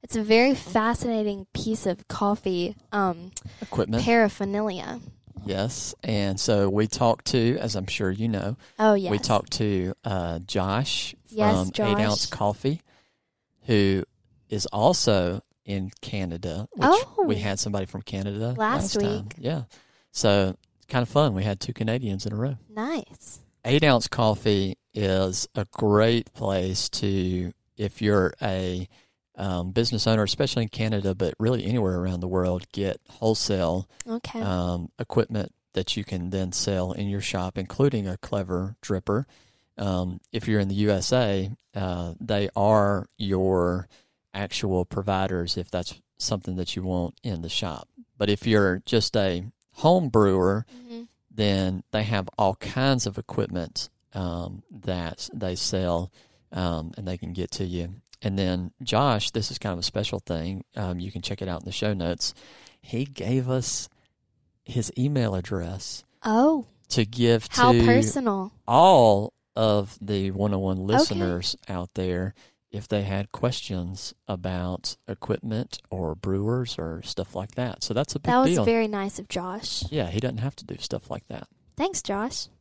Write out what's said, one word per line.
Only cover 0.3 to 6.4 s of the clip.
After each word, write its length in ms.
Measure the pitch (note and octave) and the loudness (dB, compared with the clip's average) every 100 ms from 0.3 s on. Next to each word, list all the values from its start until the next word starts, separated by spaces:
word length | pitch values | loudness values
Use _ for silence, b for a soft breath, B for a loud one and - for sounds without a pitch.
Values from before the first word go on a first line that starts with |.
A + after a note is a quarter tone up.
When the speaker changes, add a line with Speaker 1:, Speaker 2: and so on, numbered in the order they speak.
| A3+ B3+ | 6 6
Speaker 1:
fascinating 920 | C4 - A3 A3 A#3+ A#3+ A3+ G#3 G3+ F#3+ | 4 2 2 2 0 0 0 -2 -4 -8
piece 320 | - A3 A3 G3 | -6 -2 0 -2
of 240 | F3+ - | -4 -6
coffee, 640 | - G3+ G#3 - F3+ F3 G#3 _ | -2 0 0 0 -2 -2 -6 _
um, 400 | G#3 F#3+ E3+ F3+ - B B | 0 0 -2 -8 -10 B B
Speaker 2:
Equipment. 420 | B - - A2 | B -2 0 2
Speaker 1:
paraphernalia. 960 | - A#3 G#3+ - G3 G3+ G#3+ F3+ - A#3+ - - - - G2+ | 4 6 4 2 -4 -2 -2 -4 -8 -12 -14 -20 -20 -14 -4
Speaker 2:
Yes. 500 | F#2+ G#2+ - - - | -2 -2 -4 -10 -8
And 340 | - G#2+ G2 | -2 0 0
so 300 | F#2+ | 0